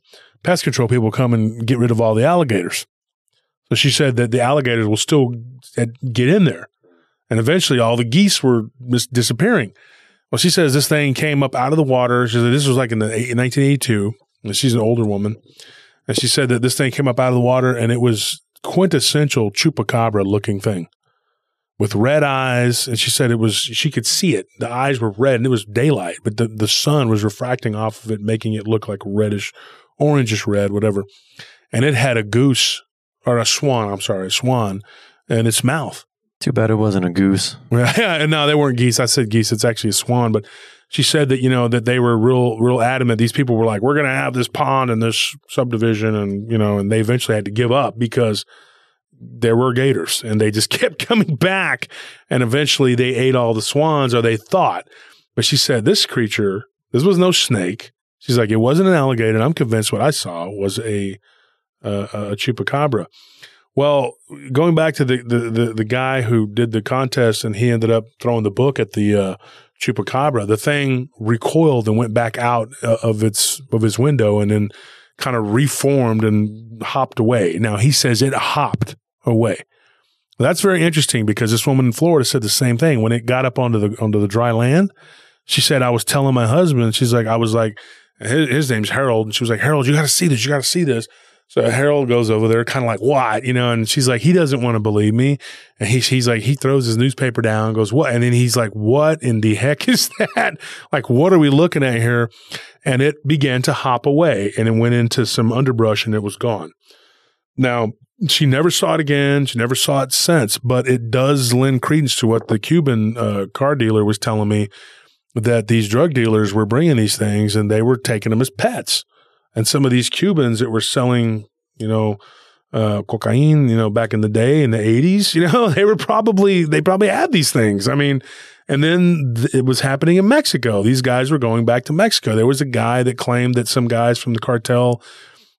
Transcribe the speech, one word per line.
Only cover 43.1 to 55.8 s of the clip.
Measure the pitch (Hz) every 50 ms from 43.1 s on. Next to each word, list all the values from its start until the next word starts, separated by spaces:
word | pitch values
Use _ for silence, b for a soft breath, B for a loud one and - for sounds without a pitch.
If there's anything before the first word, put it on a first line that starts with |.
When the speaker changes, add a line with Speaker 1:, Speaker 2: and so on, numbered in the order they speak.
| 113 107
Speaker 1:
These | 117 113 -
people | - 139 120 120
were | 110 113
like, | 113 107 101
"We're | 107 131 143
gonna | 151 147 131
have | 131 135 139 135 123
this | 127 120 -
pond | - - 147 135 135 135 131 123
and | 113 110 113
this | 113 107 - - - - - _ -
subdivision," | - 143 127 123 117 107 113 113 110 104 110 110 107
and, | 104 101 101 98 101 104 113
you | 117 107
know, | 107 104 104 101
and | 98 101 110
they | 110
eventually | 110 107 123 123 - - 113
had | 104 98
to | 101
give | 104 113 123 117 123
up | 143 131 110 104 110
because | 123 113 - 127 117 110 104 101 - b b b b b b b b b b b b b _ 123
there | 120 120 123 117 117 113 113
were | 117 127 131 120
gators, | 123 131 139 127 90 82 - - - -
and | 113 107 107
they | 110 107
just | 104 110 - -
<laughs> | - -
kept | - - 170 - -
coming | - 233 220 190 - 147
back, | 117 165 185 190 190 180 151 135 - - - B B B B B B B B
and | - 127 123
eventually | 113 120 143 151 - - - 139 123 123
they | 120 127 127 127
ate | 120 127 131 131
all | 123 120 113 113
the | 110 107
swans, | - - 143 151 160 156 143 135 123 120
or | 120
they | 113 117 113
thought. | 110 - - - 185 165 120 - - - _ B B B B B B B B -
But | - 117
she | - 151
said, | 127 - - 135 117